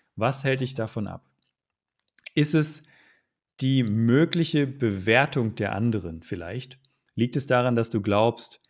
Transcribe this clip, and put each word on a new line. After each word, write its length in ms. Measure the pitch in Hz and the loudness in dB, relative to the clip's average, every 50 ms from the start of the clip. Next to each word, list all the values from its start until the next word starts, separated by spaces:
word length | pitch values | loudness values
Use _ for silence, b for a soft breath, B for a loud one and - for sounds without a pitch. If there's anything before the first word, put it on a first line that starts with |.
| _ _ _ | _ _ _
Was 300 | 98 110 123 127 - - | -4 -2 -2 -2 -2 -2
hält 160 | 135 135 135 | -2 -2 -2
dich 140 | 127 120 - | -4 -6 -6
davon 320 | 117 110 107 - 113 101 | -6 -8 -8 -6 -8 -8
ab? 200 | 92 92 - _ _ _ _ _ _ _ _ _ _ _ _ _ _ _ _ _ _ _ _ - - - | -8 -10 -14 _ _ _ _ _ _ _ _ _ _ _ _ _ _ _ _ _ _ _ _ -16 -4 -2
Ist 180 | 156 151 151 | 0 0 2
es 300 | 165 156 151 151 - - - b b b b b b b b b b b _ _ _ - | 2 2 2 0 -2 -8 -12 b b b b b b b b b b b _ _ _ -4
die 200 | 135 131 135 131 | 0 0 2 2
mögliche 840 | 120 104 104 110 113 117 123 147 165 165 - 170 160 - - 147 143 | 2 2 2 2 4 4 4 4 4 2 2 0 0 0 0 0 0
Bewertung 880 | 131 - - 123 107 98 95 92 110 113 127 143 143 - 139 113 107 - | -2 -2 -2 -2 -2 -2 0 2 4 4 4 4 2 0 -2 -2 -2 -2
der 200 | - 104 101 101 | -4 -4 -4 -2
anderen 480 | 101 117 117 110 101 85 82 82 80 | -2 0 0 0 -2 -4 -8 -10 -12
vielleicht? 560 | - - 101 87 85 85 107 127 - - - _ _ _ _ _ _ _ - | -12 -10 -10 -10 -8 -10 -10 -10 -12 -14 -18 _ _ _ _ _ _ _ -4
Liegt 220 | 110 117 123 - | -2 -2 0 0
es 100 | 139 131 | -2 0
daran, 300 | - 127 123 123 127 120 | 2 2 2 2 2 2
dass 120 | 117 113 - | 0 0 0
du 140 | - 107 | -2 -2
glaubst, 580 | 98 104 98 104 113 120 117 - - - - - b | 0 2 2 4 4 2 0 -2 -8 -16 -16 -20 b